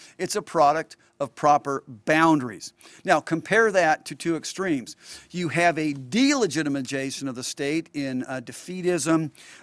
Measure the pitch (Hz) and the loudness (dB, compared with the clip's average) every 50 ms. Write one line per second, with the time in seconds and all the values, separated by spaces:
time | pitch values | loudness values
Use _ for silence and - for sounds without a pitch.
0 | - - - - 185 175 - 208 175 - - 165 147 143 151 160 151 - - _ | -20 -18 -10 -6 -6 -4 -4 -4 -4 0 2 4 6 6 4 2 -2 -8 -12 _
1 | _ _ _ - 143 127 _ - 156 147 147 139 - 139 139 131 - - 123 104 | _ _ _ -8 -8 -8 _ 0 4 4 4 4 2 -2 -6 -6 -6 -10 -18 -6
2 | - - 156 160 165 165 156 147 127 120 98 80 - - - _ - - - - | -2 2 4 6 6 6 4 4 0 -4 -8 -12 -14 -16 -18 _ -20 -20 -20 -4
3 | - - 170 151 - - 160 160 - - 190 226 226 220 190 190 170 156 151 - | 0 2 2 2 0 -2 -4 -4 -2 2 2 4 4 4 4 4 4 4 2 0
4 | - - 147 - - 170 165 147 - - - - 190 190 151 127 107 - - _ | -2 -10 -12 -6 -4 -4 -4 -4 -4 -8 -6 -4 -2 -2 -2 -2 -4 -8 -16 _
5 | - - - - - - - 180 175 147 131 170 175 170 156 156 156 151 143 139 | -20 -20 -20 -20 -16 -10 -6 -6 -4 -2 0 2 2 2 2 2 -2 -4 -4 -6
6 | 131 123 151 233 269 277 294 269 220 165 135 160 156 143 139 139 131 113 139 135 | -6 -2 2 2 4 4 4 2 2 0 0 -2 -2 -2 -2 -4 -4 -4 -4 -4
7 | 135 135 - - 139 135 120 123 123 - - - 139 143 151 170 165 - - 147 | -4 -6 -6 -6 -8 -8 -8 -8 -8 -8 -6 -4 -4 -2 -2 -4 -4 -6 -6 -6
8 | 139 135 127 127 127 - 131 131 117 127 120 - - - 180 185 175 180 180 160 | -4 -4 -4 -4 -4 -6 -8 -10 -10 -12 -14 -14 -12 -12 -8 -4 0 0 0 2
9 | 127 165 165 160 160 143 - - - - - - | 2 2 2 2 0 -2 -8 -14 -20 -20 -20 -20